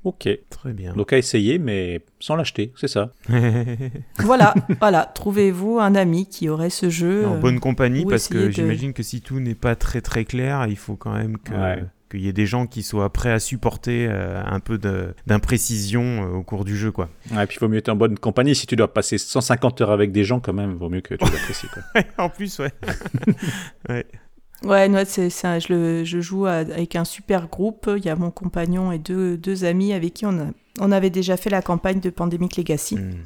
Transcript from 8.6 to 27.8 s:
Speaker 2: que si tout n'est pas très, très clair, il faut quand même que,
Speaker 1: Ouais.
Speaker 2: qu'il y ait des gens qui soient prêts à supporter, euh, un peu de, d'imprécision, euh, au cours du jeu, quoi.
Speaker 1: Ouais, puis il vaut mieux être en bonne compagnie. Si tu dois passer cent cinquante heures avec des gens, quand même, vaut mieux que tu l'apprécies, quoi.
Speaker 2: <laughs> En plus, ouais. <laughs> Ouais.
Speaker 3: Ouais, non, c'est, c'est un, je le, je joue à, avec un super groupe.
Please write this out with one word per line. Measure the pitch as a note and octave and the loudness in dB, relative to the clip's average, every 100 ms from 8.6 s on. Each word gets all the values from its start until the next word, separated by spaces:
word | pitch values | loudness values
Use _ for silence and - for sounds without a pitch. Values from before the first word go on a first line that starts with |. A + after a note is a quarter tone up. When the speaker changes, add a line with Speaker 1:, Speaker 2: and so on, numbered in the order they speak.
| D#3+ A2 C3+ | 0 0 -2
Speaker 2:
que | C3 | -6
si | A2+ B2 | -6 -8
tout | - C3+ | -6 -4
n'est | B2+ | -4
pas | A2+ B2 A#2 | -2 0 0
très, | - B2 | 0 -2
très | - A#2 | -2 -4
clair, | A2 B2 B2+ C#3+ A#2+ | -2 -2 -2 0 -2
il | G2+ | -4
faut | - G2 | -6 -8
quand | A2 | -4
même | G#2+ A2 A2 | -4 -4 -6
que, | - | -6
Speaker 1:
Ouais. | G#2 F#2+ F2+ F#2 _ _ | -2 -2 -2 -6 _ _
Speaker 2:
qu'il | G2+ | -6
y | F#2+ | -4
ait | |
des | F#2+ G#2 | 0 0
gens | B2 B2 | 0 -2
qui | - | -4
soient | G2 G#2+ G2+ | -4 0 0
prêts | - B2 | 0 0
à | A2+ | 0
supporter, | - A#2 A#2 - - A#2+ A#2 | 0 -2 -2 -2 -4 -2 0
euh, | G2+ F#2 F#2 | -2 -4 -6
un | G2 G2 | -4 -4
peu | - A2+ | -2 -2
de, | G2 F#2+ F2+ F2+ - | -2 -2 -4 -8 2
d'imprécision, | G#2 - B2 - A2 G2+ A#2 | 2 4 0 0 -2 -2 0
euh, | B2 A#2 F#2+ F2+ | 0 -2 -2 -4
au | |
cours | F2+ G#2 | -4 -6
du | G2 G2+ | -4 -2
jeu, | G#2+ | -4
quoi. | G2+ E2+ - - | -4 -6 -8 -6
Speaker 1:
Ouais, | A2 G2+ | -2 -2
puis | - | 0
il | |
vaut | A2+ | 0
mieux | A2 | 0
être | - | 0
en | G#2+ | 2
bonne | A2+ G#2 | 2 2
compagnie. | A#2+ G#2+ C3+ | -2 2 4
Si | C3+ - | 2 0
tu | A2+ | 0
dois | G#2+ | 2
passer | - G#2 G#2 | 2 -2 -2
cent | - C3+ | -2 -2
cinquante | B2 B2 B2+ A#2+ | 0 2 2 2
heures | A2 | 2
avec | G#2 G#2 | 4 4
des | G2 | 4
gens, | G2+ B2 | 2 0
quand | A#2+ | -2
même, | F#2+ G2+ | -4 -2
vaut | F2+ F2 | -4 -4
mieux | F2+ | -6
que | - | -6
tu | - | 0
l'apprécies, | - - - - - | 2 2 -4 -8 -10
quoi. | - - A3+ - - | -12 -2 0 0 -2
Speaker 2:
<laughs> | |
En | - | -4
plus, | - G3+ - | -2 -8 -4
ouais. | C#3 - - - - - - | -6 -6 -8 -8 -4 -2 2
<laughs> | - F3 F#3+ F3+ - - | 2 0 -6 -10 -16 -6
Ouais. | B2 - - - - - - | -6 -6 -14 -20 -20 -20 -10
Speaker 3:
Ouais, | G3 G3 G3 | 2 4 6
non, | G3 | 4
c'est, | G3 - F3+ | 2 0 0
c'est | F3 F3+ | 0 -2
un, | E3+ | -2
je | E3 | 0
le, | F3 E3 E3 | 2 2 0
je | E3 F3 | -2 -4
joue | E3+ F#3+ G3 | -4 -2 0
à, | E3+ | 0
avec | D#3+ E3+ E3+ | -2 -4 -4
un | F3 | -2
super | E3+ - - G3 E3 | -4 -6 0 0 0
groupe. | - G3+ G#3+ | -4 -4 -2